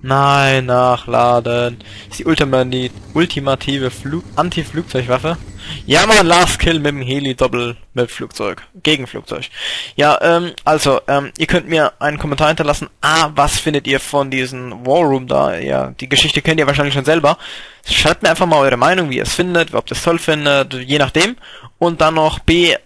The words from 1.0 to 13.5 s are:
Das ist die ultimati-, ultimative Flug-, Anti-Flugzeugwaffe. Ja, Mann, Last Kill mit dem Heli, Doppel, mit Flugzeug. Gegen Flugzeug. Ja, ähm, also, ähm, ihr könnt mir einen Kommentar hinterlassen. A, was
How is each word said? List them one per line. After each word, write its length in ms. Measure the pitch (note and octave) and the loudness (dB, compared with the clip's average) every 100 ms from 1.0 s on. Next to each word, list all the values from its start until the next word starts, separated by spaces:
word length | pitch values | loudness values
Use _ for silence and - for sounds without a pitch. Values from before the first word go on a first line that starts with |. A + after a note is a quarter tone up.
| B2 A#2 A#2+ A#2+ A#2 A#2+ A#2+ A2+ | 0 2 4 2 0 -2 -2 -6
Das 320 | - - - | -16 -18 -16
ist 80 | - | -6
die 80 | - | -2
ultimati-, 640 | D#3 C#3+ C3 B2+ B2+ B2 - - | 0 2 0 0 -2 -6 -8 -6
ultimative 760 | D3+ E3+ - C#3 C3 - C#3 C3 | -2 -2 -2 -2 -2 -2 -4 -4
Flug-, 340 | - C#3 E3 - - | -6 -8 -8 -6 -4
Anti-Flugzeugwaffe. 1000 | E3+ E3+ D3+ D3+ E3+ E3+ B2 B2+ D3+ E3+ - - - - - | -2 -4 -6 -8 -4 -4 -2 -2 -2 -6 -10 -16 -14 -12 0
Ja, 180 | E3+ | 2
Mann, 220 | G#3 G#3+ E3+ | 6 4 6
Last 320 | F3 F3 - | 4 4 2
Kill 200 | E3+ E3 | 0 2
mit 140 | D3 | 0
dem 80 | C#3+ | -4
Heli, 340 | B2+ C#3 C#3 | -4 -4 -2
Doppel, 440 | B2 C3 B2 A#2+ A#2+ - | 0 0 0 -4 -8 -8
mit 160 | B2+ A#2+ | -4 -4
Flugzeug. 520 | - A#2 - G#2 - - F#3+ | -6 -12 -6 -6 -6 -16 -4
Gegen 240 | D3+ D3+ B2 | 0 0 -2
Flugzeug. 420 | G#2+ - - C3+ - - - - - | -12 -10 -10 -10 -12 -10 -10 -10 0
Ja, 220 | D3 C3 | 2 4
ähm, 320 | E3 E3+ F3 - | 4 2 0 -4
also, 360 | C3+ D3+ C#3+ B2+ - | 0 2 2 0 0
ähm, 240 | C#3 C#3 - | -2 -2 -6
ihr 80 | D#3 | -2
könnt 220 | F3+ A2 | 0 0
mir 260 | D#3+ D3 _ | 0 0 _
einen 180 | D3 D3 | -4 -4
Kommentar 300 | D#3 C#3+ D#3 | -6 0 0
hinterlassen. 400 | D#3+ D3+ C#3+ B2+ _ | 2 -2 -2 -6 _
A, 300 | D3 D#3+ D3+ | 0 2 0
was 240 | D3 D3 | 2 0